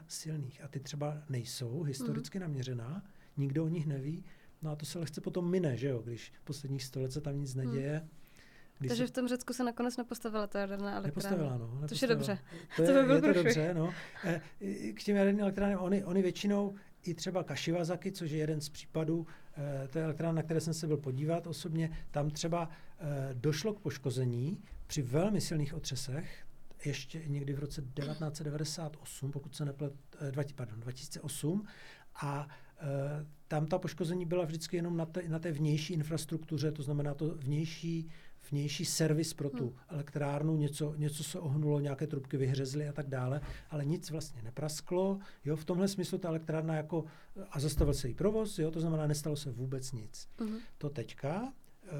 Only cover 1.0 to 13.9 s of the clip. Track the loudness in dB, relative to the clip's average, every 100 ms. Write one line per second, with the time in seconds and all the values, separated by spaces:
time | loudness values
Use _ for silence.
1 | -2 -4 -4 -4 -4 -4 -4 -2 -2 -2
2 | -2 -2 -2 -4 -2 -2 -2 -4 -4 -6
3 | -8 -16 -8 -2 0 2 2 2 0 -2
4 | -2 -6 -8 -16 -20 -8 -6 -4 -6 -4
5 | -4 -4 -4 0 4 4 4 2 2 0
6 | -2 -8 -10 -12 -8 -6 -4 -4 -4 -2
7 | -2 -2 -2 -2 -2 0 0 0 0 0
8 | -4 -12 -18 -20 -20 -20 -20 -4 0 2
9 | 2 0 0 0 -2 0 0 2 0 0
10 | -4 -4 -2 -2 0 0 -2 -2 -2 -2
11 | -2 -2 0 2 2 0 -2 -4 -2 2
12 | 4 4 4 0 -4 -14 -4 4 8 10
13 | 10 10 10 8 8 6 4 4 2